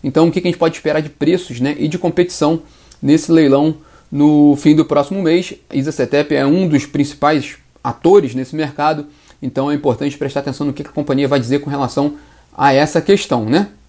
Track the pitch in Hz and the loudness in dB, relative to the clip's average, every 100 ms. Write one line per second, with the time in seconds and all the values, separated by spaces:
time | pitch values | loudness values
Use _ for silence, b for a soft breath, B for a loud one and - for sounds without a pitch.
0 | 139 143 165 165 - - 165 160 151 151 | -2 2 2 2 -2 0 -2 -2 -2 -2
1 | 147 - 147 175 180 120 131 147 156 165 | -4 -2 0 0 -2 -4 -4 -2 -4 -2
2 | 175 - 175 - 151 160 b b b b | -2 0 -2 0 0 0 b b b b
3 | 139 151 151 165 147 135 156 151 b b | 0 0 4 4 4 4 2 -2 b b
4 | b 143 147 151 147 143 156 151 147 147 | b 2 4 6 4 4 4 4 2 0
5 | 139 196 175 170 180 - _ 139 139 147 | -2 -2 0 0 -2 -14 _ -4 -4 -4
6 | 123 143 147 143 135 175 185 147 - 151 | 0 0 0 0 2 2 2 0 -2 -2
7 | 143 - 147 156 - - _ _ - 120 | -4 0 0 0 -4 -16 _ _ -12 -2
8 | 165 202 143 123 127 156 151 131 147 156 | 4 4 4 -6 -8 -6 -6 -2 -2 -2
9 | 147 b b b 131 135 139 147 143 117 | -6 b b b -8 -4 -2 -2 -2 -2
10 | 143 143 139 143 143 131 143 139 147 - | -4 -4 -6 -6 -6 -6 -6 -6 -10 -8
11 | 147 135 139 139 117 143 143 139 127 - | -2 -2 0 0 0 -4 -4 -6 -4 -2
12 | 147 147 B B B - 139 135 147 165 | -4 -6 B B B -2 2 2 2 -2
13 | 156 196 - 123 107 147 202 - | 0 0 0 -4 0 0 -2 -8